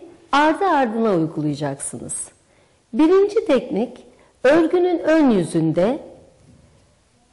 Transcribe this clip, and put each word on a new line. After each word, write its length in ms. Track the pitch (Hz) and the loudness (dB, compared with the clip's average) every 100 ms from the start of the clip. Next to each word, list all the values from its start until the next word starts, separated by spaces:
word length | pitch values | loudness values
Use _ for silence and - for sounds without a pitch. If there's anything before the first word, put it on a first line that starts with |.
| - - _ | -20 -20 _
ardı 340 | 277 302 311 392 | 0 0 0 0
ardına 480 | 302 254 226 226 | 0 0 -2 0
uygulayacaksınız. 1160 | 180 160 160 151 143 147 139 - 123 143 - - _ _ _ _ _ _ | 0 -2 -4 -6 -4 -6 -8 -10 -12 -12 -12 -14 _ _ _ _ _ _
Birinci 520 | 226 311 381 403 453 - | 0 4 4 2 0 0
teknik, 520 | 262 - 190 247 - - _ _ _ | -2 -2 -4 -6 -8 -20 _ _ _
örgünün 560 | 247 320 320 359 359 339 | 2 4 2 2 0 0
ön 300 | - 320 285 | 0 2 4
yüzünde 840 | 208 160 170 160 160 196 294 - - - _ _ _ _ _ _ _ _ _ _ | 2 0 0 0 0 0 -2 -8 -20 -20 _ _ _ _ _ _ _ _ _ _